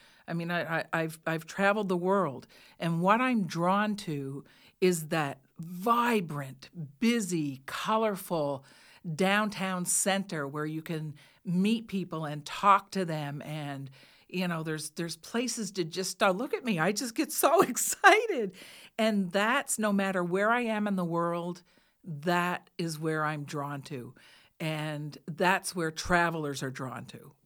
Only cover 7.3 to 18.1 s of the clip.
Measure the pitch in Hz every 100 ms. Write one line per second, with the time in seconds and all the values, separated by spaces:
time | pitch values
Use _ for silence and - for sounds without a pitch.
7.3 | 170 147 131 - - - 220 220 185 -
8.3 | 170 143 135 - - - - 175 151 185
9.3 | 208 214 208 190 180 175 - 202 196 196
10.3 | 160 139 151 156 156 160 160 156 - -
11.3 | _ 190 180 202 226 226 190 170 160 151
12.3 | 147 - - 202 202 - 190 170 156 143
13.3 | 147 - 156 143 139 135 - - _ -
14.3 | 180 180 165 160 156 151 - 170 - -
15.3 | 233 247 240 196 190 165 180 185 - 202
16.3 | 185 277 403 247 170 170 208 247 226 294
17.3 | - 302 339 - 240 - - 403